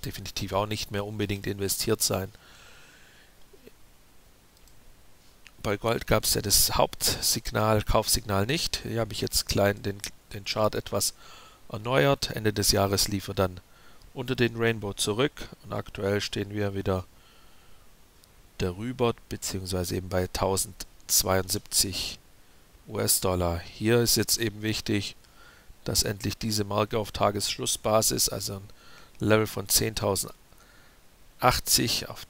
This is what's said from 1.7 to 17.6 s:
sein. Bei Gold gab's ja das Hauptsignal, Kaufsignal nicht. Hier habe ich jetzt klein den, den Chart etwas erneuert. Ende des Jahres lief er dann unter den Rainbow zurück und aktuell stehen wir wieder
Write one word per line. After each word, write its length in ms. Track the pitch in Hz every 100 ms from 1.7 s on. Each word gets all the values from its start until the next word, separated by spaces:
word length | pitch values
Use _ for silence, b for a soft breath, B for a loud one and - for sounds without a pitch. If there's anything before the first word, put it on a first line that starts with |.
| - - 110
sein. 300 | - 98 95 - B B B B B B B B B B - - - - - - - - - - - - - - - - - - - - - -
Bei 140 | 113 104
Gold 300 | 113 117 -
gab's 280 | 113 -
ja 60 | 110
das 360 | 107 - - -
Hauptsignal, 1040 | - - - - - - - 117 107 110
Kaufsignal 640 | - 113 107 - 107 98 104
nicht. 360 | 160 - -
Hier 160 | 117 113
habe 120 | 110
ich 80 | 107
jetzt 280 | - - -
klein 340 | 101 101 104
den, 160 | 113 98 - - _
den 120 | 104
Chart 320 | 98 110 107 110
etwas 360 | - 107 - - B B B B -
erneuert. 600 | 113 110 135 143 139 -
Ende 220 | - 110
des 180 | 104 98
Jahres 380 | 104 98 98 -
lief 180 | 101 -
er 60 |
dann 260 | 98 95 90 - B B B B
unter 220 | - 123 127
den 200 | 117 113
Rainbow 360 | 117 113 104
zurück 560 | 98 - 104 143 - - -
und 80 | -
aktuell 480 | 104 - - 98 101
stehen 300 | - - 101
wir 240 | 104 101
wieder 300 | 98 98 92 90 b b b b b